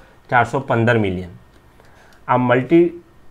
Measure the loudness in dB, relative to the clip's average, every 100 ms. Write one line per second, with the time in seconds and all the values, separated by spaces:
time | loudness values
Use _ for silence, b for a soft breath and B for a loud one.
0 | b b -2 0 0 -4 -4 -2 0 0
1 | -2 -6 -10 -18 _ _ _ b b b
2 | b b -4 -2 0 0 2 2 2 -2
3 | -20 _ -16